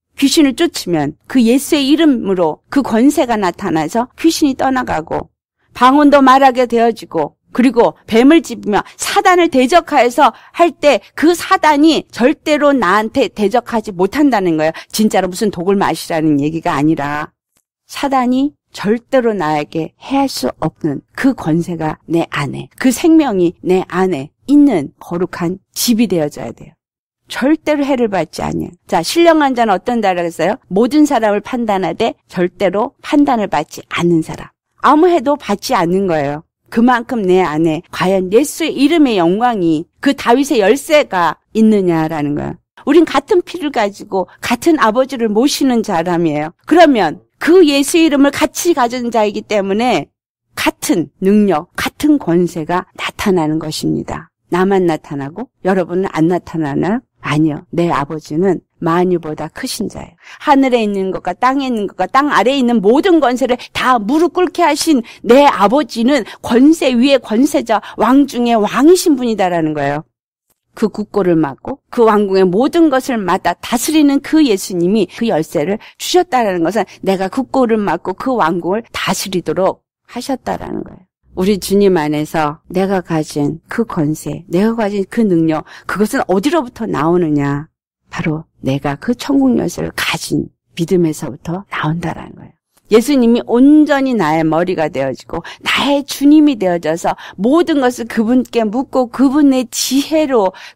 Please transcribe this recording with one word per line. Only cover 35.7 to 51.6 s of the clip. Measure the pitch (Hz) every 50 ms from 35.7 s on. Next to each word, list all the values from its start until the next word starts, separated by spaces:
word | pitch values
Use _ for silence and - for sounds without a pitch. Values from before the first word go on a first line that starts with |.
| 262
않는 | 196 170 170 180 196 202 185
거예요. | 165 156 139 143 147 151 - _ _ _ _ _
그만큼 | - 226 226 254 247 233 233 - 262 233
내 | 196 180 180 185
안에 | 180 156 151 156 165 165 156 156 - _
과연 | - - 170 180 196 190 185 180
예수의 | 196 233 302 - - - 330 285 -
이름의 | - 262 285 339 339 302 254 220 190
영광이 | 165 170 185 214 240 247 233 202 175 165 160 151 170 - _ _
그 | - 277 269
다윗의 | 277 - 214 240 269 285 277 320 226
열쇠가 | 196 190 247 277 - - 311 302 269 - - 180 170 156 156 - _ _ _
있느냐라는 | 220 220 220 214 202 190 180 165 160 160 156 165 151 147 143 147
거예요. | 147 135 143 151 - _ _ _ - -
우린 | - - 349 320
같은 | - - 294 - - 440 359
피를 | - - - 359 294 294
가지고 | - 240 208 202 202 - - 208 - 190 180 - - _
같은 | - - 240 247 - 339 320 -
아버지를 | 180 220 208 254 269 262 277 233 233 220
모시는 | 208 214 254 294 - - 294 269 247 233 208
사람이에요. | - 190 165 165 180 175 165 175 160 147 147 151 156 - _ _
그러면 | - 302 349 330 294 269 220 185 151 - - _ _ _ _
그 | - 277 339 381 359 294
예수 | 285 277 285 - - 339
이름을 | 330 320 285 269 277 285
같이 | 285 - 302 - - - - 359 330
가진 | 285 247 233 240 254 240 233
자이기 | 226 226 214 202 196 214
때문에 | 208 - 208 208 196 196 190 214 240 254 214 143 - - _ _ _ _ _ _ _ _ _
같은 | - - - - _ - - 285 180 147 143 _ _
능력, | 190 190 208 214 208 196 170 151